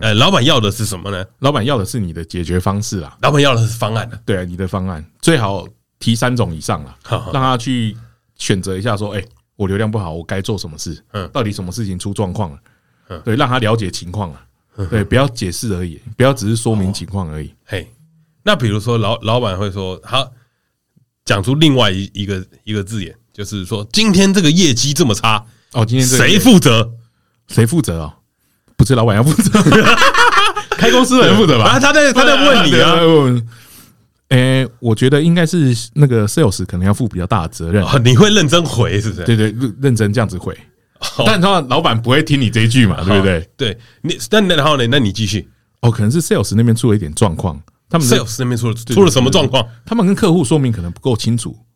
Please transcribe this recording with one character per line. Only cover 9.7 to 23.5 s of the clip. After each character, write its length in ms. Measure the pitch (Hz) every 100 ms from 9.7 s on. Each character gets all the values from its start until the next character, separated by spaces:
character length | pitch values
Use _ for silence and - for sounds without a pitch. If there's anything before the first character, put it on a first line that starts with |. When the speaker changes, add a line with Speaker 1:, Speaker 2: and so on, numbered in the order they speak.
| 98
Speaker 2:
量 140 | 110
不 80 | 110
好， 160 | 87
我 100 | 82
该 160 | 82 95
做 160 | 95 98
什 140 | 90
么 80 | 78
事？ 200 | - 78 _
Speaker 1:
嗯。 160 | 104 85
Speaker 2:
到 120 | 143
底 100 | 107
什 100 | 98
么 80 | 90
事 140 | 117
情 140 | 101 90
出 160 | 101
状 180 | 98 95
况 200 | 98 90
了？ 60 | 67 _ _ _ _ -
Speaker 1:
嗯。 100 | 82
Speaker 2:
对， 140 | 117 117
让 100 | 131
他 120 | 127
了 180 | 107 113
解 140 | 92
情 200 | - 85
况 220 | 101 90
啦。 80 | 69 _ _ _ -
Speaker 1:
嗯。 100 | 90
Speaker 2:
对， 160 | 110
不 100 | 98
要 140 | 120 139
解 240 | - 95
释 220 | - 117
而 100 | 90
已， 160 | 90 73 - -
不 60 |
要 100 | 127
只 160 | 117 104
是 80 | 117
说 180 | 117
明 160 | 107 95
情 160 | - 85
况 240 | 98 82
而 140 | 78
已。 40 | 69
Speaker 1:
哦。 40 | - -
嘿， 260 | 95 80 _ _ _ _ _
那 140 | 202 202
比 100 | 117
如 140 | 104
说 160 | 120 117
老-， 220 | 101 117
老 180 | 107 123
板 200 | 110 92
会 120 | 104
说， 300 | 95 92 90
好， 240 | - 131 131 - _ _ _ _ _ _ _ _ -
讲 160 | 101
出 120 | 104 143
另 200 | 156 131
外 140 | 107
一， 200 | 95 98
一 100 | 101
个， 180 | 101 95 92 _
一 80 | 107
个 100 | 107
字 220 | 95 110
眼， 100 | 82 - _
就 140 | -
是 220 | 101